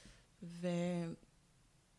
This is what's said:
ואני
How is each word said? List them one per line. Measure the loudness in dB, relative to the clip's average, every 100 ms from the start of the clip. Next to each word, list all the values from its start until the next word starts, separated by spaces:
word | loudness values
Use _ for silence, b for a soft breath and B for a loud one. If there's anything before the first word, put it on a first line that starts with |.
| B B B -14
ואני | -10 -2 2 4 4 2 0 -4 -12 -20 -20 -20 -20 -20 -20